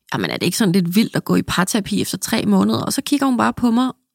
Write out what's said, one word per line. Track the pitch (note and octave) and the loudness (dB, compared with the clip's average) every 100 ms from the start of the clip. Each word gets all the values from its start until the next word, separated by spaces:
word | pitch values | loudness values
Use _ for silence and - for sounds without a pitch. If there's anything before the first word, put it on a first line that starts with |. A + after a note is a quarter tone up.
| - | -8
"Jamen, | A2 E2 | -4 -4
er | B1 | -2
det | F3 | -2
ikke | - | 0
sådan | G3+ | 2
lidt | F#3+ E3+ F#3+ | 2 2 2
vildt | - - | 2 -2
at | - | 0
gå | F3 | -2
i | |
parterapi | - - F#3 A3 - F#3+ | 0 -2 0 -2 -2 -4
efter | - F#3+ | -4 -6
tre | - A3+ G#3 | -4 -2 2
måneder?" | F#3+ G#3 A3 | 2 2 0
Og | - | -2
så | - | -4
kigger | - C#4+ C#4 | -2 0 2
hun | A#3 | 2
bare | A3 | 0
på | - A#3+ | 2 2
mig, | A#3 B3+ - _ | 2 0 -4 _